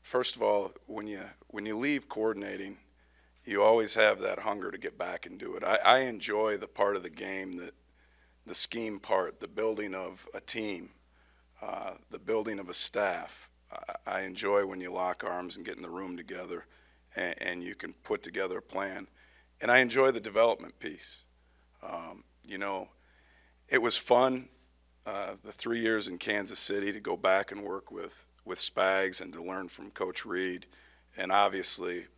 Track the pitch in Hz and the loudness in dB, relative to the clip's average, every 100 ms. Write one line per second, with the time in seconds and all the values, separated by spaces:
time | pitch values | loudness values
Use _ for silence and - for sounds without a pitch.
0 | - 127 127 123 107 104 95 - - 107 | 0 0 0 2 4 4 0 -10 -10 -8
1 | 107 101 107 - - 107 107 107 139 143 | -8 -8 -10 -14 -12 -8 -4 -2 0 0
2 | - 107 110 101 101 95 95 101 _ _ | -2 0 0 0 -6 -6 -10 -12 _ _
3 | _ _ _ _ - 101 107 117 107 113 | _ _ _ _ -2 6 8 8 6 6
4 | 107 98 104 92 107 101 95 98 - - | 6 4 -2 -2 -4 -4 -6 -6 -10 -6
5 | 87 87 87 87 87 87 90 104 98 127 | -6 -6 -10 -12 -10 -4 2 6 8 6
6 | 131 110 101 104 110 104 104 - 101 98 | 4 -4 -2 0 0 -2 -6 0 2 2
7 | 87 78 95 95 95 87 87 _ _ _ | -6 -10 -6 -6 -6 -8 -12 _ _ _
8 | _ _ _ _ - - - 113 110 101 | _ _ _ _ -2 2 2 2 -6 -6
9 | - 95 87 - 98 98 110 104 101 95 | 0 2 2 -6 -8 -2 -2 -2 -4 -6
10 | 92 92 - 101 - 117 107 90 87 _ | -8 -10 -14 -6 -2 -2 -4 -6 -10 _
11 | _ _ _ _ _ _ - - 98 - | _ _ _ _ _ _ -10 -8 -8 -12
12 | _ 85 90 110 107 101 90 90 - - | _ -12 -2 -2 0 -6 -2 0 2 2
13 | 98 87 82 - - _ _ - - - | 0 -2 -8 -14 -18 _ _ -14 -12 -10
14 | - 98 95 92 101 101 98 92 90 90 | -6 -6 -4 -2 2 4 2 -4 -6 -2
15 | 90 90 101 90 90 92 85 - 85 87 | -2 -2 -4 -6 -6 -8 -10 -10 -10 -8
16 | 95 87 - 90 92 87 - _ _ _ | -8 -10 -10 -12 -10 -10 -12 _ _ _
17 | _ - 90 - 95 90 87 - - - | _ -4 -4 -4 -6 -6 -8 -10 -12 -14
18 | - 104 - 107 95 92 - 95 98 95 | -6 -4 -4 -4 -4 -6 -6 -6 -4 -6
19 | 92 _ - _ _ _ 117 127 123 123 | -14 _ -20 _ _ _ 6 6 6 6
20 | 135 117 107 104 117 101 - - - - | 4 4 0 4 4 4 -6 -10 -10 -8
21 | - - _ _ _ _ _ _ - 85 | -10 -12 _ _ _ _ _ _ -10 -10
22 | 85 90 _ _ - 98 101 95 98 _ | -10 -16 _ _ -12 -6 -4 -4 -6 _
23 | _ _ _ _ _ _ _ 135 113 - | _ _ _ _ _ _ _ 4 6 2
24 | - 123 131 127 131 _ _ _ _ _ | 6 6 6 2 -6 _ _ _ _ _
25 | - 98 95 98 104 - 117 117 110 110 | -10 -6 -6 -10 -14 -8 -4 0 2 2
26 | 98 90 110 104 95 98 - 101 101 104 | 0 -4 0 0 0 0 2 2 -2 -4
27 | 101 90 95 95 101 101 101 95 - 95 | -4 0 4 4 2 -8 -8 -8 -10 -12
28 | 98 - - _ - 87 - - 95 95 | -12 -14 -20 _ -8 -2 -2 2 4 4
29 | 95 92 90 82 87 95 90 - - - | 2 0 -4 -10 -8 -6 -8 -12 -14 -6
30 | 90 - - 90 92 90 - - - _ | -4 -4 -4 -2 -2 -4 -12 -20 -20 _
31 | _ - 92 98 101 95 90 - 90 90 | _ -8 2 6 6 4 2 2 -2 -6
32 | - | -8